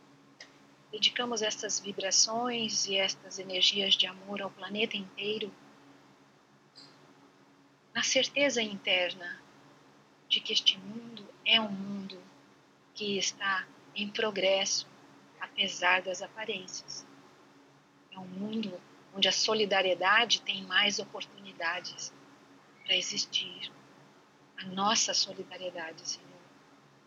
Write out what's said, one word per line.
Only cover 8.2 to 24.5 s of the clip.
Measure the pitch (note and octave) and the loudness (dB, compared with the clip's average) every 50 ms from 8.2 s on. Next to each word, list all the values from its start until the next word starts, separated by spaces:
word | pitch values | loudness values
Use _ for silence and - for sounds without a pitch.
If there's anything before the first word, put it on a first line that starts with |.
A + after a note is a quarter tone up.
| B3 - - C#4 C#4+ C#4 A#3 A#3+ | 2 2 2 2 2 4 4 2
interna | A3 G#3 G3+ G3 - G#3 F#3+ F3+ F3+ F3 F3+ F#3 F3 F3 - - - - - - - - - - - - - - - - _ _ _ - | -2 -2 -4 -4 0 2 2 4 2 2 -2 -6 -10 -10 -12 -12 -14 -20 -20 -20 -20 -20 -20 -20 -20 -20 -20 -20 -20 -20 _ _ _ 0
de | - - | 0 0
que | - - A3 | 0 2 0
este | - - - G3 F#3+ | 2 4 4 2 2
mundo | F#3 G3 G#3+ A#3 A#3 A#3 A#3 G#3+ G3+ F#3+ - - - | 0 -10 -10 -10 -10 -12 -14 -16 -16 -18 -16 -6 0
é | G#3 A3 A3+ | 4 4 4
um | A3 G#3 | 4 2
mundo | G3 F#3+ G3 G3+ G3+ G3+ F#3+ F#3+ F#3+ F3+ F3+ - - - - - - - - _ _ _ _ _ - | -2 -6 -6 -6 -6 -6 -8 -10 -12 -14 -18 -20 -20 -20 -20 -20 -20 -20 -20 _ _ _ _ _ -10
que | - G#3+ G3+ G3+ F#3+ | -6 -4 -2 0 0
está | F3 - - - G3+ G3 F#3+ F#3 F#3 - - - - - - | 0 0 -2 -2 0 0 0 0 -2 -6 -12 -20 -20 -14 -8
em | G3+ G#3 G3+ | -8 -8 -6
progresso, | - - A3 G#3+ G3+ G3 F3+ F#3+ G3 F#3+ G3 - - - - - - - - - - - - - - - | -4 -2 -2 0 0 2 4 4 4 4 2 0 0 -2 -2 -4 -10 -20 -20 -20 -20 -20 -20 -20 -16 -14
apesar | F3+ - - - G3+ F#3 F3+ - F3 F3+ F#3 F#3 F#3 | -12 -8 -2 -2 -2 0 0 2 4 4 4 4 2
das | F#3+ F3+ F3 | 0 -6 -6
aparências. | F#3+ - - A3 A3 A3 G#3 F#3 F3+ F3+ - - - - - - - - - - - - - - - - - - - - - - _ _ _ - - - | -6 -10 -10 -10 -8 -6 -6 -8 -8 -10 -12 -12 -12 -12 -14 -14 -14 -18 -20 -20 -20 -20 -20 -20 -20 -20 -20 -20 -20 -20 -20 -20 _ _ _ -20 -20 -20
É | - F#3+ | -16 -16
um | F#3 F#3 | -14 -12
mundo | F#3 F#3+ G3+ G#3+ A3 A3+ G#3 G3 F3+ F3 - - - - - - - | -8 -8 -6 -4 -2 -2 -4 -4 -6 -10 -14 -16 -20 -20 -20 -12 -4
onde | G3 G3+ F#3+ | 2 2 4
a | |
solidariedade | F#3 - - - A3 A3 G#3+ G3 G3 F#3+ F#3 F#3 F3+ E3+ F3+ F#3+ G#3 A3+ A#3+ G#3+ - - | 4 4 2 2 2 2 2 4 4 4 4 4 4 4 6 6 6 6 6 6 4 0
tem | - - G3+ G3 F#3+ | 0 -2 -8 -6 -4
mais | F#3 F3+ F#3+ G#3 G#3 G3+ - | 0 2 4 4 4 2 0
oportunidades | G3 - - G3 F#3 - - - G3+ G3 F3+ - E3+ E3 F3 F3+ E3+ - - - - - - - - - - - - - - - - - - - - | -4 -6 -8 -12 -12 -12 -14 -20 -20 -16 -10 -4 -4 -2 -2 -4 -6 -10 -10 -10 -12 -12 -12 -16 -20 -20 -20 -20 -20 -20 -20 -20 -20 -20 -20 -10 -4
para | - - | 0 0
existir. | F3+ - - G3 - - - - - - F3+ - - - - - - - - - - - - - - - - _ - - - | 0 0 0 -2 -2 -2 0 0 -2 -2 -2 -6 -12 -12 -12 -14 -14 -20 -20 -20 -20 -20 -20 -20 -20 -20 -20 _ -20 -20 -20